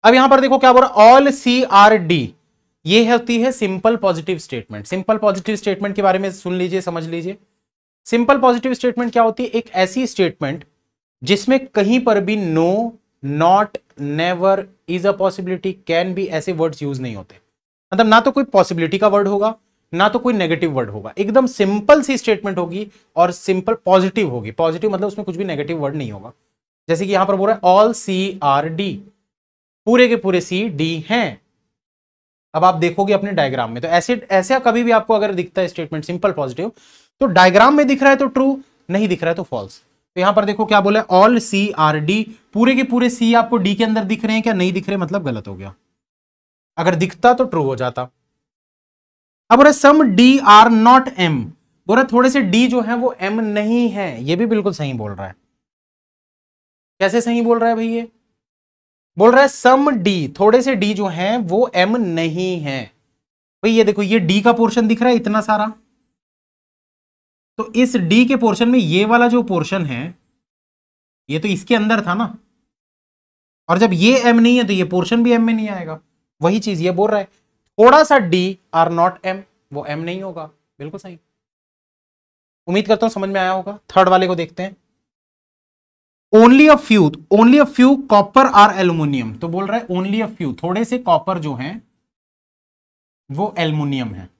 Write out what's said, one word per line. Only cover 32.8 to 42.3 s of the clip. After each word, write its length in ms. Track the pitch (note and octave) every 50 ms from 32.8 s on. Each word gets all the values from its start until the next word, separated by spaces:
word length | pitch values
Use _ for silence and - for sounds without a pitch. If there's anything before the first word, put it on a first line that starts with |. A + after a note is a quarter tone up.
| E3+ E3+ E3+ G3 G3 G3 G3+
अपने 180 | G3 G3+ G3+
डायग्राम 400 | F#3+ E3 D3 C3+ C3 B2+ A#2 A2+
में, 100 | A2+ A#2+
तो 60 | B2
ऐसे, 280 | D#3+ E3+ F3 F3 - B3 A3 - -
ऐसा 280 | G3 F#3+ F#3 - C4 C4
कभी 240 | B3+ A#3+ A3+ A#3 A#3+
भी 80 | A#3+
आपको 220 | A3+ A3 A3 A3+ A3+
अगर 200 | G#3 G#3 G#3 G3
दिखता 280 | F3 F3 - _ G3
है 60 | F#3
स्टेटमेंट 380 | E3+ - - D#3+ D3 E3 D#3 D3+
सिंपल 260 | - F3 F3 - G3
पॉजिटिव, 400 | E3+ D3+ C#3+ C3 B2 C#3 F3+ A#3 _ _ _ _ _ _ _ _ _ _
तो 40 | C4+
डायग्राम 500 | A#3+ E3+ F#3 F3+ F#3 F3+ G3+ A3+ C4 D4+
में 80 | D4 D4
दिख 160 | C4 C#4 C#4 C4+
रहा 80 | C#4
है 60 | C4+
तो 100 | C4+ C#4
ट्रू, 340 | C4 C4+ C4 C4+ C4+ C4+ C4+ - _ _ _ _ -
नहीं 180 | F3+ G3+ A3
दिख 160 | F#3+ F3+ D#3 E3+
रहा 60 | E3
है 60 | E3+
तो 80 | F3 F3
फॉल्स। 380 | _ C3+ A2+ G2 G2 - - _ _ _ _ _ _ _
तो 60 | F3+
यहां 120 | F3+ G3+ G3+
पर 120 | G#3+ G3+
देखो 200 | G3+ G3+ G#3 G#3+
क्या 160 | G#3 G#3+ G3+
बोला 180 | F#3+ G3+ G#3 A3
है, 60 | A3
all 320 | - F#3 F#3 G3+ A#3 B3 A3+ A#3
C 180 | - G#3 G3 G3+ G#3 G3 -
are 220 | D#3 D3+ D3+ D#3
D, 220 | D3+ D#3 G3 A3 G#3+ -